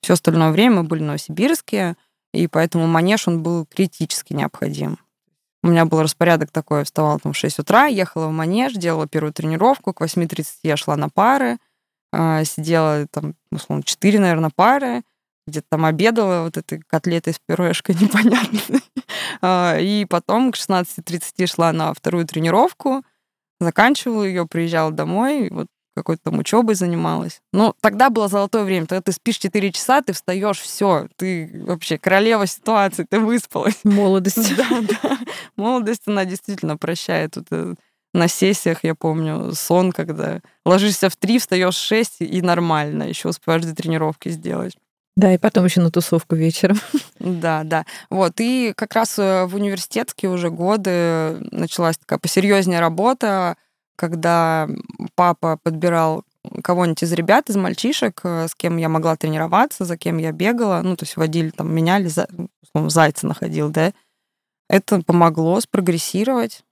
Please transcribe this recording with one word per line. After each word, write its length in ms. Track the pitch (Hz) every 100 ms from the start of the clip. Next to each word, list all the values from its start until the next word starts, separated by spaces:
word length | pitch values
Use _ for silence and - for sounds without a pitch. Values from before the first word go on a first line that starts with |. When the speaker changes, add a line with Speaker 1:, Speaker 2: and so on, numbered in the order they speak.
Speaker 1:
Всё 120 | -
остальное 360 | 180 - 165 160
время 260 | 156 240 202
мы 60 |
были 160 | 160 165
в 60 | 151
Новосибирске, 880 | 147 - 151 247 330 - 208 180 175 _ _ _
и 120 | - 170
поэтому 380 | 160 165 170 165
манеж, 420 | 165 180 208 -
он 140 | 170
был 240 | 160 170 156
критически 680 | - 190 - 160 - -
необходим. 640 | 147 147 - 147 147 147 160 _ _ _ _ _ _
У 60 | 170
меня 160 | 170
был 180 | 165 160
распорядок 480 | 156 - 170 160 147
такой: 300 | - - 151
я 40 |
вставала 340 | 143 - 151 151
там 140 | 151
в 40 | 147
шесть 220 | - -
утра, 280 | 147 220 294
ехала 400 | 214 185 - 160
в 60 |
манеж, 400 | 160 160 202 262
делала 320 | 220 170 160 151
первую 260 | 156 151
тренировку, 600 | 151 156 160 226 269 -
к 80 | -
восьми 260 | 160 - 170
тридцати 340 | 160 151 - 160
я 80 | 147
шла 200 | - 147
на 120 | 147
пары, 500 | - 214 269 254 240 _ _ _ _ _
а, 320 | - 165 156
сидела 640 | 156 - 156 165 156 151 147
там, 240 | - 151 160 _
условно, 320 | 151 - 147
четыре, 340 | 143 - 190 208
наверное, 320 | 185 160 160
пары, 480 | - 208 277 262 240 - _ _ _ -
где-то 200 | 151 -
там 140 | 156
обедала 600 | 160 160 214 226 202 180
вот 120 | 165 160
этой 260 | - 160 -
котлетой 440 | 160 180 170 -
с 60 | 165
пюрешкой 560 | - 170 175 170 -
<laughs> 60 | 170
непонятной, 840 | 202 202 220 240 226 208 - 269 - - - - - -
а, 380 | 185 185 175 160
и 260 | 180 208
потом 460 | 202 170 - 214 262
к 60 | -
шестнадцати 440 | - 185 175 -
тридцати 460 | - 170 - - 180
шла 260 | - 165
на 220 | 160 156
вторую 320 | 147 - 175 165
тренировку, 760 | 160 165 185 349 - 277 262 - _ _ _ _ _
заканчивала 640 | 170 - 226 285 247 226
её, 220 | 196 180 165
приезжала 440 | 170 170 165 156
домой, 560 | 156 151 185 254 294 202
и 60 |
вот 140 | - - _ _
какой-то 280 | - - 165
там 140 | - 151
учёбой 360 | 147 220 226
занималась. 680 | 196 180 170 165 160 170 - _
Ну, 220 | 185 220 -
тогда 260 | 214 202 262
было 180 | 226 202
золотое 360 | 202 202 226
время, 220 | 196 185 160
тогда 160 | 185
ты 100 | 180
спишь 240 | 180 - 214
четыре 320 | 190 208 196
часа, 280 | - - 269
ты 120 | 262
встаёшь, 440 | 175 - 185 208 196
всё, 480 | - - 202 160 - -
ты 340 | 185 175 160 - -
вообще 320 | 175 - 156
королева 480 | - 190 220 220 196
ситуации, 580 | - - 220 196 - 165
ты 120 | -
выспалась. 580 | 220 240 - - 131 208
Speaker 2:
Молодость. 720 | 208 202 202 190 185 220 214 196
Speaker 1:
<laughs> 0 |
Да, 240 | 240 240 208 214
да. 160 | - 254 240 - - -
Молодость, 460 | 214 254 214 226 -
она 180 | 208
действительно 540 | 185 190 - 196 160 151
прощает. 580 | - 170 - 165 156 -
Вот, 100 | 170
э, 240 | 160 175 175 _ _ _
на 140 | 180 170
сессиях, 560 | - 190 196 180 165
я 100 | 160
помню, 580 | 160 160 160 156 151 -
сон, 380 | 156 - 175 185
когда 480 | 170 165 156 160 170 _ _
ложишься 440 | 175 190 208 196 190
в 60 | -
три, 220 | 190 240
встаёшь 380 | - 185 185 180
в 60 |
шесть 320 | - 214 233 -
и 200 | 170 185
нормально, 600 | 180 175 170 156 147 151
ещё 240 | 147 165 165
успеваешь 340 | 165 - 165
две 120 | 165
тренировки 560 | 156 165 160 156 160 175
сделать. 460 | 165 170 175 185 - _ _ _
Speaker 2:
Да, 200 | - 196
и 40 | 180
потом 280 | 220 214 180
ещё 160 | 180
на 80 | 170
тусовку 460 | 175 - 165 - 160
вечером. 420 | 160 - 185 208 -
<laughs> 260 | 294 - _
Speaker 1:
Да, 440 | 180 175 165 156
да. 200 | 156 160 156 - -
Вот, 220 | 185 190 -
и 320 | 233 254 233 -
как 180 | 214
раз, 240 | 226 226 -
э, 260 | 196 190
в 100 | 185
университетские 760 | 196 202 190 - 214 240 - 196
уже 180 | 180 175
годы 840 | 165 180 214 190 175 170 165 160 165 -
началась 460 | - 165 - 170 165
такая 200 | - 147
посерьёзнее 600 | 170 - 196 202 185 175
работа, 760 | 165 165 220 262 220 196 175 170 _ _ _ -
когда 720 | 170 165 170 170 165 160 156 - - - -
папа 440 | - 175 165 170 156
подбирал 640 | 170 160 180 170 160 160 - _ - -
кого-нибудь 380 | - 180 175 160
из 80 | 165
ребят, 360 | 170 165 226 294
из 60 | 202
мальчишек, 640 | 180 175 233 302 226 -
э, 240 | 180 165 165
с 60 | -
кем 200 | 170 165
я 100 | 160
могла 260 | 160 160 160
тренироваться, 680 | 156 156 165 180 277 -
за 120 | 175 165
кем 220 | 170 165
я 140 | 160
бегала, 480 | 156 190 240 220 175
ну, 140 | 185 175
то 80 |
есть 120 | 156 -
водили, 340 | 160 165 160
там, 220 | - 165
меняли, 360 | 160 165 196 180
за-, 180 | 156 - 175 175 _
условно, 280 | _ 156 156
Зайца 360 | 156 151 - -
находил, 400 | 160 170 156 151
да. 220 | 156 170 - _ _ _ _ _ _ _
Это 320 | 196 - 202
помогло 580 | - 175 170 160 160 190
спрогрессировать. 1040 | - - 180 165 - 185 220 254 226 - _